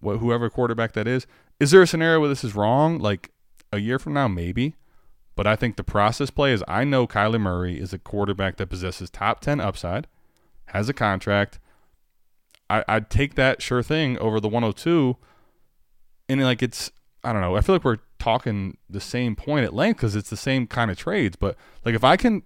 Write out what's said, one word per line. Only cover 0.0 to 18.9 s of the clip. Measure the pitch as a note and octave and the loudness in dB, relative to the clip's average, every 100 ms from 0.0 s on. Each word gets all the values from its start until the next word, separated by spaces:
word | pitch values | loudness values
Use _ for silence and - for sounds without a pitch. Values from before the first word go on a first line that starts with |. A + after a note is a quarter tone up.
wh-, | G#2+ G#2+ | -6 -2
whoever | A#2 A#2 A#2 | 0 0 -2
quarterback | - A#2+ A2+ A2+ | -2 -2 0 -2
that | - G#2+ | -2 -2
is. | B2+ - _ _ _ | -2 -4 _ _ _
Is | D3 | 8
there | F#3 | 8
a | F3 | 8
scenario | E3 E3 D#3+ | 4 2 2
where | D3 | 2
this | C3+ | -2
is | A#2+ G2+ | -4 0
wrong? | G#2 C3 D#3 E3 | 2 4 2 0
Like, | G#2 F#2+ - _ _ - - | -2 -2 -6 _ _ -20 -8
a | G#2 | -6
year | G#2 C3 | -2 -4
from | - | -2
now, | C#3+ C3 | -2 0
maybe. | F2+ E2+ G2 C3+ - _ - - - _ | -2 -4 -2 -2 -4 _ -20 -20 -20 _
But | - G2+ | -4 0
I | G#2+ | 0
think | A#2+ - | -2 -4
the | |
process | F#2+ G#2 G#2 A#2 C#3 | -2 2 2 2 -4
play | - C#3 | 0 2
is | A2+ - | 2 0
I | G2 | -2
know | C#3 C3+ A#2+ | 2 2 0
Kyler | G#2+ G#2+ A2+ | 2 0 2
Murray | G2 F2+ F2+ E2 | 0 0 -2 -4
is | F2+ | -8
a | F#2 | -10
quarterback | - G#2 G2+ F#2+ F#2+ F2+ | -8 -2 -2 0 -4 -4
that | F2+ | -6
possesses | F#2 F#2 - F#2 | -6 -6 -8 -12
top | - G2+ A#2 | -4 -4 -2
ten | - D3 | -2 -2
upside, | G2+ - F2 G2 D#3 _ _ _ _ - - | -2 -4 -6 -6 -8 _ _ _ _ -20 -8
has | - G#2+ | -4 -4
a | |
contract. | C#3+ G#2+ F#2+ - G2+ G2+ - - _ _ _ _ _ _ _ _ _ _ | 0 0 0 0 0 0 -4 -20 _ _ _ _ _ _ _ _ _ _
I, | G#2+ - | -2 0
I'd | A2 G#2+ | -2 0
take | - C#3+ - | 0 0 2
that | C3+ - | 2 0
sure | - B2 | -2 -2
thing | A#2 D#3 D3 B2 | 0 0 0 0
over | A2 G#2+ | 0 0
the | G#2+ | 0
one | A2+ A2+ | 0 0
oh | |
two. | G2 E3 E3+ C3 B2+ _ _ _ _ _ _ _ _ - _ - | -2 0 2 2 0 _ _ _ _ _ _ _ _ -20 _ -4
And, | C3+ | 0
like, | C3 A#2+ | 2 0
it's, | B2+ - - - _ _ | -2 -4 -12 -14 _ _
I | - | -4
don't | G#2+ | -2
know. | F2+ F#2+ | 0 0
I | |
feel | - F#3 | 2 2
like | C3+ | 2
we're | A2 - - | -2 -6 -6
talking | - A#2 - G#2 F#2+ - | -2 0 0 -4 -6 -10
the | _ | _